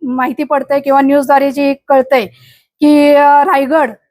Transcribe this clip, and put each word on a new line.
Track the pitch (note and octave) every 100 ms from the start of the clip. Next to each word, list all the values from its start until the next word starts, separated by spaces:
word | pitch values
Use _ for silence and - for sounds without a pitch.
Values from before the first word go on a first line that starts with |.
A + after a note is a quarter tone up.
माहिती | C4 B3+ B3+ B3+
पडतंय | D4 C#4+ C4+ C#4
किंवा | C#4 C4+
न्यूजद्वारे | C4+ C#4+ C4+ C#4 C#4
जे | C4 C#4 C4+ -
कळतंय | C4+ C4 B3+ G3 - _ _ _ _
की, | D4 D4 D4 C#4+
अ, | C#4+ C#4+
रायगड | C#4+ C#4 C4+ D#4 B3+ G#3 _